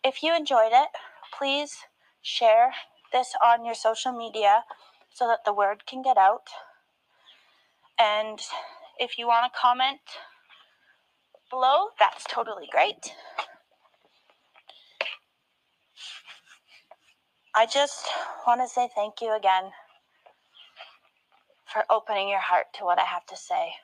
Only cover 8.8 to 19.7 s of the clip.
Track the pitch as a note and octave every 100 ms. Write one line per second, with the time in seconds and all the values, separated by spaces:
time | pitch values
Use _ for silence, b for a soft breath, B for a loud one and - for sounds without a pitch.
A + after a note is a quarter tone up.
8.8 | B - A#3+ - A#3+ A#3 B3 - B3 B3
9.8 | C4 C#4 - - B B B B B B
10.8 | B B B _ _ _ _ B3+ B3+ D4
11.8 | G#4 - G3 - - - A3 G3+ D3 -
12.8 | E3+ - - B B B B B _ _
13.8 | _ _ _ _ _ _ _ _ _ -
14.8 | _ _ - - _ _ _ _ _ _
15.8 | _ _ - - - - _ - _ -
16.8 | _ - _ _ _ _ _ G#3+ A3+ C#4
17.8 | C#4+ - - B B B - A#3+ B3 -
18.8 | B3 - G#3 - A#3 G#3+ G3+ F#3+ F#3+